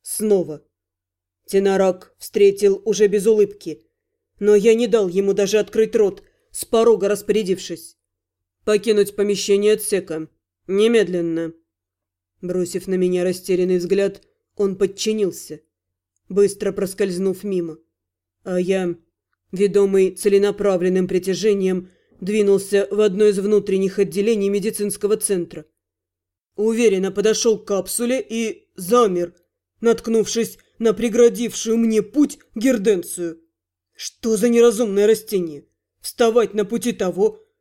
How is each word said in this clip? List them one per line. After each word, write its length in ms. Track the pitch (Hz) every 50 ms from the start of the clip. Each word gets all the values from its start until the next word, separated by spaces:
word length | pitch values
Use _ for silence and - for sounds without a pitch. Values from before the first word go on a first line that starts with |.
| _
Снова. 600 | - - - 208 214 202 190 165 143 151 139 _ _ _ _ _ _ _ _ _ _ _ _ _ _ _ _ _ -
Тенорак 680 | - 196 196 196 190 190 190 190 180 185 - - _ _
встретил 600 | - - - 220 202 196 196 196 208 202 190 190 -
уже 220 | 226 196 190 214 202
без 180 | 190 208 185
улыбки. 640 | 220 220 214 202 196 196 - - 170 151 - _ _ _ _ _ _ _ _ _ _ _ -
Но 160 | 202 208 208
я 200 | 208 196 233 220
не 100 | 226 240
дал 220 | 208 208 226 202 180
ему 260 | 170 190 202 196 196
даже 240 | 202 202 190 208 214
открыть 380 | 202 208 - 220 220 214 220
рот, 260 | 220 214 190 185 - - _ _ _ _ _
с 120 | - - -
порога 440 | - - 226 226 233 220 185 190 196
распорядившись. 920 | 208 202 - - 202 220 214 180 185 185 - - 170 160 - - _ _ _ _ _ _ _ _ _ _ _ _ _ _ _
«Покинуть 520 | 214 214 208 208 233 214 208 202 202 -
помещение 580 | - 202 208 202 185 - - 202 202 208 208 214
отсека. 560 | 214 - - 208 185 185 - 160 160 160 - _ _ _ _ _ _ _ -
Немедленно». 840 | 190 196 214 226 233 226 196 175 180 175 170 170 165 165 165 160 165 _ _ _ _ _ _ _ _ _ _ _ _ _ _ _ _ _
Бросив 440 | - 175 180 185 175 175 - 185 -
на 100 | 190 190
меня 280 | 185 185 180 180 180 175
растерянный 540 | 180 175 180 - - 185 175 180 185 185 180
взгляд, 440 | 175 180 196 196 196 196 196 - _ _ _ _ _ _ _
он 200 | - 208 196 190
подчинился, 840 | 185 202 190 196 - - 220 214 220 202 175 170 - - - 226 220 _ _ _ _ _ _ _ _ _ _ _ _ _ -
быстро 420 | 185 196 202 196 202 - 208 196
проскользнув 720 | 190 196 196 180 - - 202 190 180 175 190 190 185 185 -
мимо. 360 | 208 190 180 170 165 156 - _ _ _ _ _ _ _ _ _ _ _ _ -
А 160 | 190 180 180
я, 360 | 180 180 190 190 185 175 170 - _ _ _ _ _ _ _ _ _ _
ведомый 600 | - 180 202 196 170 202 202 196 196 190 190 190 185
целенаправленным 920 | - - 208 196 196 202 202 202 202 202 202 190 175 175 185 180 185 185 185
притяжением, 840 | 185 180 185 190 185 160 185 220 202 196 190 185 185 180 180 - _ _ _ _ _ _
двинулся 680 | 190 185 208 220 208 196 196 190 196 - 202 196 196 -
в 100 | 214 208
одно 260 | 214 208 180 202 214
из 120 | 208 196 196
внутренних 640 | 190 208 214 202 202 202 196 190 190 190 190 214
отделений 500 | 196 165 156 202 202 220 233 208 196 202
медицинского 680 | 202 208 180 220 202 - 208 202 196 - - 202 214 214
центра. 480 | - - 202 180 170 165 - 156 - _ _ _ _ _ _ _ _ _ _ _ _ _ _ _ _ _ _
Уверенно 560 | - 208 220 226 226 240 220 190 185 185 190
подошёл 480 | 190 202 202 220 214 - - 233 214 202
к 80 | - -
капсуле 520 | 202 190 185 - - - 240 240 254 262 - -
и 400 | 226 226 233 220 - - _ _ _
замер, 600 | - 185 170 233 247 240 202 180 175 175 170 - _ _ _ _ _ _ _ _ _
наткнувшись 800 | 226 233 226 226 - 220 226 226 208 - - 226 226 - - - _ _ _ -
на 140 | 226 226 208
преградившую 840 | - 233 240 202 240 240 233 190 196 240 220 - - - 226 226 233
мне 240 | 226 226 220 214
путь 380 | 202 214 - 294 294 277 - - _ _ -
герденцию. 840 | 226 208 269 254 220 190 226 202 180 170 - - - 175 170 160 - _ _ _ _ _ _ _ _ _ _ _
Что 420 | - - - - _ - 226 220 202
за 120 | 214 240
неразумное 580 | 233 233 233 240 214 208 247 208 196 202 202 214
растение? 580 | 226 220 - - 220 185 175 160 147 139 - _ _ _ _ _ _ _
Вставать 520 | - - - - 240 226 220 240 220 - 202
на 100 | 208 202
пути 280 | 202 233 233 - 240 220
того, 500 | - 202 185 165 175 202 214 - - _ _ _ _